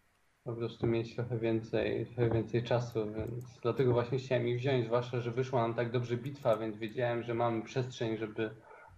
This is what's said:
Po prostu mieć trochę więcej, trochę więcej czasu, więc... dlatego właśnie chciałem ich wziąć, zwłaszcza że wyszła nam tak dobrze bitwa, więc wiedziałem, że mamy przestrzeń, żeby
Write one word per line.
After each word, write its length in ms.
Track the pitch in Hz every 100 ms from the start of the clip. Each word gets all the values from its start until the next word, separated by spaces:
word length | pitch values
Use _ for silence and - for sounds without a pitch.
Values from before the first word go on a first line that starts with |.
| _ _ _ _
Po 80 | -
prostu 340 | 117 117 - 117
mieć 280 | 113 117
trochę 240 | - 117 117
więcej, 680 | 113 113 113 110 107 113 117
trochę 240 | - 117
więcej 320 | 113 107 120
czasu, 480 | 117 120 120 113 107
więc... 320 | 110 113 120 - -
dlatego 300 | 120 113 131
właśnie 260 | 120 117 131
chciałem 300 | - 123 120
ich 100 | 123
wziąć, 260 | 131 131 110
zwłaszcza 340 | 120 123 123
że 100 | 120
wyszła 320 | 117 131 127
nam 120 | 117
tak 160 | 113 117
dobrze 240 | 123 117 120
bitwa, 400 | 127 143 127 107
więc 200 | 110 104
wiedziałem, 440 | 110 107 120 120
że 120 | 117
mamy 280 | 117 120 113
przestrzeń, 540 | 110 135 123 - 113 110
żeby 360 | 110 107 110 - - - -